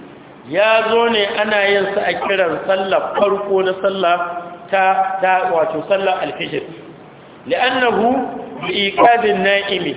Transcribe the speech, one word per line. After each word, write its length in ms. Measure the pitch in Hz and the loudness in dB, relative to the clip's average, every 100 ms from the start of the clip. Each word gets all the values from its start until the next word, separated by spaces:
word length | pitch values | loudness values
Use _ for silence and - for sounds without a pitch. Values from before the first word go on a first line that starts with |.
| - - - - 120 | -20 -20 -20 -20 -6
Ya 400 | 170 214 226 220 | 0 2 2 2
zo 200 | 233 233 | 2 2
ne 180 | 220 202 | 2 0
ana 340 | 208 214 208 196 | -2 0 2 2
yin 160 | 202 190 | 2 0
sa 80 | 202 | -2
a 120 | 175 | -2
kiran 500 | 175 - 190 175 151 | -2 -2 0 0 -2
sallah 480 | 190 190 196 165 - - | -2 -2 0 0 0 0
farko 460 | 202 196 202 190 | 0 0 0 0
na 100 | 185 185 | 0 0
sallah 340 | 196 190 175 175 175 175 - - - | -2 0 0 0 -2 -8 -12 -16 -2
ta, 480 | 196 190 190 190 190 | 2 2 2 0 0
ta, 320 | 185 185 185 | 2 2 2
wato 320 | 165 156 156 - | 0 0 -2 -2
sallah 320 | 196 190 180 | 0 0 -2
al-fajr. 400 | 151 - 170 139 - - - - - - - - | -4 -6 -6 -6 -8 -12 -18 -20 -20 -20 -20 -16
Li'annahu 640 | - 170 254 262 247 196 226 269 - - - - | -4 0 0 2 0 2 2 0 -4 -8 -12 -10
bi 240 | 185 208 196 | -6 -2 0
iqadin 540 | - 240 233 208 196 | 4 4 6 2 2
na'imi. 480 | 196 202 196 185 156 | 2 2 0 -4 -4